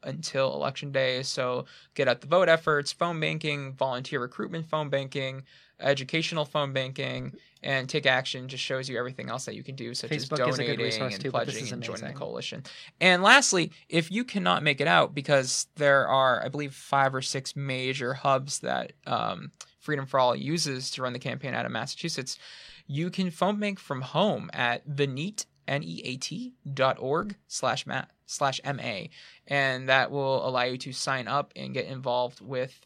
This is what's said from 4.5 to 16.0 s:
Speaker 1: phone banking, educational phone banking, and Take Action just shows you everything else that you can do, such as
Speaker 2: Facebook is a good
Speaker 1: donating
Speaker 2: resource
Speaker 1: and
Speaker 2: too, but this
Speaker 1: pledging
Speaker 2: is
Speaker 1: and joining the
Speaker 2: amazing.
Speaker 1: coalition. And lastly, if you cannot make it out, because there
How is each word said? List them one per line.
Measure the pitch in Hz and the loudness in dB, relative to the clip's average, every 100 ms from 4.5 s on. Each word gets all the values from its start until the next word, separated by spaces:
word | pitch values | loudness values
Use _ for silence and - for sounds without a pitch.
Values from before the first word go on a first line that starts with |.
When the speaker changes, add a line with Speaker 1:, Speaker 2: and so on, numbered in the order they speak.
| 170 160 | -6 -2
Speaker 1:
phone | 156 147 | -2 0
banking, | 139 135 143 131 131 131 - _ - | -2 -2 -4 -4 -6 -14 -20 _ -2
educational | 131 139 131 165 160 165 | 2 2 0 -2 0 -2
phone | 143 151 139 | -2 0 0
banking, | 135 131 131 131 127 127 - _ _ | -2 -4 -4 -4 -4 -8 -12 _ _
and | 139 135 127 | -2 -2 0
Take | 156 135 | 2 4
Action | 127 131 131 127 | 4 2 -6 -8
just | 135 | -8
shows | - 131 131 | -4 -4 -4
you | 120 | -4
everything | 123 131 131 | -6 -6 -8
else | 120 | -8
that | - | -8
you | 110 | -10
can | 127 135 | -10 -10
do, | 117 | -8
such | 123 120 | -6 -4
as | 151 127 | -4 -2
Speaker 2:
Facebook | 151 123 | 0 2
is | 127 | 2
a | |
good | 143 135 | 0 0
Speaker 1:
donating | |
Speaker 2:
resource | 113 110 131 | -2 -2 -4
Speaker 1:
and | 101 | -4
Speaker 2:
too, | 139 | -2
but | 127 127 | -2 -2
this | |
Speaker 1:
pledging | 127 120 | -4 -6
Speaker 2:
is | |
Speaker 1:
and | 120 | -8
joining | 120 95 | -8 -8
the | 135 | -8
Speaker 2:
amazing. | 139 | -8
Speaker 1:
coalition. | - 60 - - - - - - | -8 -8 -8 -10 -14 -16 -14 2
And | 180 180 | 4 6
lastly, | 196 269 - 190 160 - - | 8 8 8 2 0 -4 -2
if | 165 160 | 0 2
you | 196 | -2
cannot | 247 202 180 175 | -2 0 2 2
make | 151 139 | 2 2
it | 151 | 6
out, | 175 139 | 6 4
because | 143 139 143 131 - - - | 0 4 4 4 -2 -4 2
there | 143 139 | 6 6